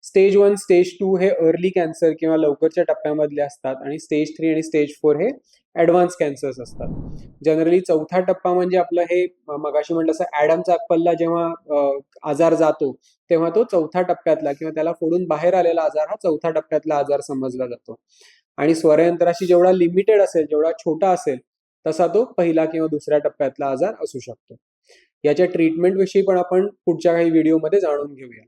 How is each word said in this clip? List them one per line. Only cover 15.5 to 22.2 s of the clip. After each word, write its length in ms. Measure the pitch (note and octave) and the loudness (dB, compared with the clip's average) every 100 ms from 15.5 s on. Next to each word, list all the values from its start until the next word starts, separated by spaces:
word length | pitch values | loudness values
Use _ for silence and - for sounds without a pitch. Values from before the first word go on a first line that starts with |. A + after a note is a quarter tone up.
आलेला 260 | F#3 E3+ E3 | 2 2 2
आजार 260 | D#3 D3+ D3+ | 0 -2 -4
हा 80 | G#3 | -4
चौथा 280 | F#3 D3+ E3+ | -2 -2 -2
टप्प्यातला 440 | D#3+ - D3+ D#3 | -4 -2 -4 -2
आजार 260 | D3 C#3 C#3+ | -2 0 -2
समजला 460 | - C#3 C3 B2+ B2+ | -2 -6 -6 -6 -8
जातो. 280 | A#2+ - A2 _ _ _ _ _ - | -8 -16 -20 _ _ _ _ _ -4
आणि 180 | D3 | -2
स्वरयंत्राशी 720 | D#3+ D#3+ D3+ E3+ F3 F3 F3 F#3 | 2 4 4 4 2 0 0 2
जेवढा 260 | F3 F3+ | 4 4
लिमिटेड 480 | F#3 E3+ F3+ G3+ G#3+ | 4 2 0 2 4
असेल, 220 | F#3+ E3+ | 4 0
जेवढा 280 | D3+ D3+ D#3+ | 0 0 0
छोटा 380 | E3 - D#3+ F#3+ | -2 -6 -2 0
असेल, 280 | F3 - B2+ _ _ _ _ - | 0 -2 -6 _ _ _ _ -8
तसा 200 | D#3+ E3+ | 0 0
तो 180 | F#3 | 2